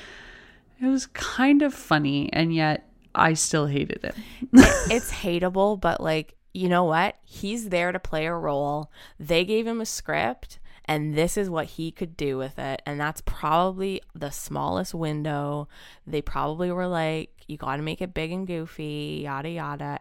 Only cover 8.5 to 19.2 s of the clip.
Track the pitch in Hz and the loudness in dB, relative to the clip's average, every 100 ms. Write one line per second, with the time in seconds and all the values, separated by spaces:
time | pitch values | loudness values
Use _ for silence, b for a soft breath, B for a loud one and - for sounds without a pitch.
8.5 | 143 143 147 151 b b - 147 170 185 | 0 0 -2 -6 b b -14 2 2 4
9.5 | 220 226 226 220 - - 151 233 254 - | 2 0 -4 -4 -6 -2 0 0 -2 -12
10.5 | - b b - 156 151 151 170 208 196 | -14 b b -4 -2 0 0 0 0 -2
11.5 | 160 147 - 160 - 170 165 143 131 131 | -2 -4 -6 -8 -6 -10 -4 -4 -4 -6
12.5 | - 135 135 - 147 147 - - - 151 | -8 -8 -6 -6 -4 -4 -4 -4 -2 2
13.5 | 165 185 190 190 190 - 165 143 - - | 2 2 0 -4 -6 -10 -10 -10 -10 -8
14.5 | 147 143 185 180 170 160 151 156 147 143 | -4 -2 -2 -2 -4 -4 -2 -4 -4 -4
15.5 | 147 147 b b b - 151 - 139 143 | -6 -8 b b b -6 -4 -2 -2 -2
16.5 | 160 180 175 180 170 160 160 - - - | -2 -2 -2 -2 0 0 -2 -6 -14 -14
17.5 | 151 - 143 156 156 180 165 160 180 185 | -8 -6 -4 -4 -4 -6 -4 -4 -6 -6
18.5 | 170 165 - 151 147 147 151 | -6 -8 -10 -8 -6 -6 -8